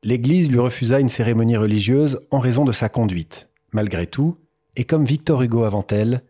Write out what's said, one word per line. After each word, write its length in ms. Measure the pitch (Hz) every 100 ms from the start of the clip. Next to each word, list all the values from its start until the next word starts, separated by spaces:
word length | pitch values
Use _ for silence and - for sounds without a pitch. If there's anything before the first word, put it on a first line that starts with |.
L'Église 480 | 107 123 120 180 160
lui 80 | 123
refusa 420 | 123 120 117 135
une 80 | 131
cérémonie 480 | - 117 117 113 117
religieuse 640 | 107 107 98 131 151 131 -
en 100 | 139
raison 240 | 127 120
de 80 | 143
sa 160 | 113 113
conduite. 600 | - 113 90 78 - - _ _
Malgré 340 | 110 107 90 87
tout, 320 | - 151 170 _ _ _ -
et 80 |
comme 200 | 120 160
Victor 360 | 139 147 - 147
Hugo 220 | 123 117
avant 220 | 113 101 95
elle 320 | 104 110 123 -